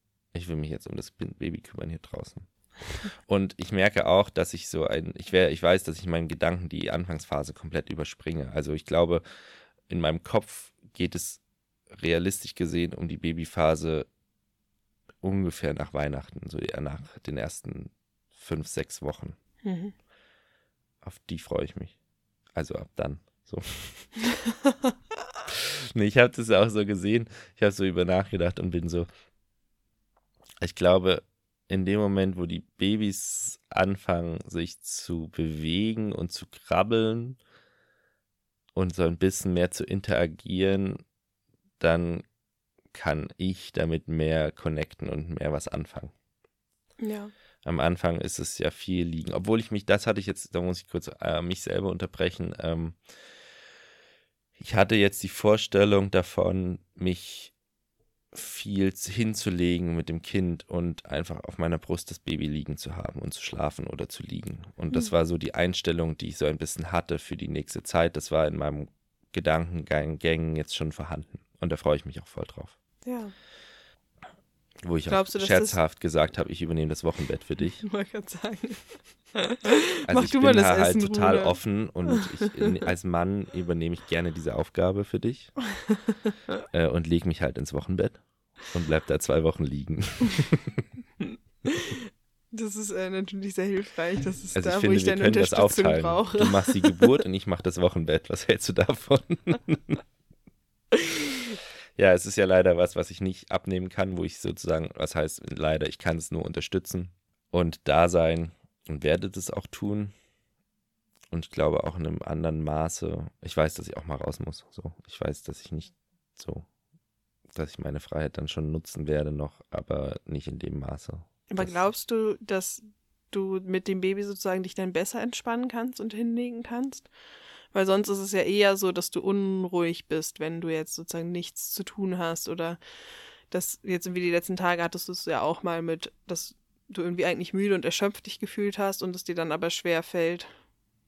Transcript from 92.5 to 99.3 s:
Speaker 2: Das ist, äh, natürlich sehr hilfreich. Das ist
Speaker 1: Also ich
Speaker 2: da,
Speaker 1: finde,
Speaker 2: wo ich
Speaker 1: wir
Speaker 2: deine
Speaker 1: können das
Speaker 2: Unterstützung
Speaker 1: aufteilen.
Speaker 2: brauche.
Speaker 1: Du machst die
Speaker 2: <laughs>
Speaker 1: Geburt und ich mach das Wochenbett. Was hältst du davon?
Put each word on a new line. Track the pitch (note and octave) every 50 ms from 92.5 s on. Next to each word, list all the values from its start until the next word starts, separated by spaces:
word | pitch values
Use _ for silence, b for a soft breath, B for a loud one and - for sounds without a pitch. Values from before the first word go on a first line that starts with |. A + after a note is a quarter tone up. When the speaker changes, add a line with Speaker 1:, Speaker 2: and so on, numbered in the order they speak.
| A3+
Speaker 2:
Das | A3 A3+ G#3+ G#3
ist, | G#3+ G#3+ G3+
äh, | G3+ F#3 F#3+ F#3
natürlich | F#3+ F#3+ G3 - G3+ G3 G3 G3+ F#3
sehr | - F#3
hilfreich. | G3+ G3 F#3+ G3+ - - - E3 E3+ F#3+ -
Das | C3+ F#3 F#3 - -
ist | F#3 -
Speaker 1:
Also | F#2+ - F#3
ich | F3+
Speaker 2:
da, | G3
Speaker 1:
finde, | - G2+ -
Speaker 2:
wo | G2
ich | F#2 F#2+
Speaker 1:
wir | F#3+
Speaker 2:
deine | G3 G#2+
Speaker 1:
können | G#2+ A2
das | - - - -
Speaker 2:
Unterstützung | - G#2 G2+ - - F#3 -
Speaker 1:
aufteilen. | D#3 D#3+ D#3+
Speaker 2:
brauche. | E3+ E3+ F#3 A3+ - - G#3
Speaker 1:
Du | G#3+
machst | A3+ G3 F#2+ F#2 C4 A#3+
die | G3
Speaker 2:
<laughs> | -
Speaker 1:
Geburt | G3 F2 E2+ A#2+ A#2 C3+ D3 -
und | F#2+ F#2+
ich | G2 - G2+
mach | F2 - -
das | F#2 F2 F#2
Wochenbett. | F2 F2 - F2+ E2 D#2 D#2 D#2+ - -
Was | E2+ - - -
hältst | F#2+ - - -
du | F2+
davon? | - F#2+ - A#2+ - - - C#3 C3 - -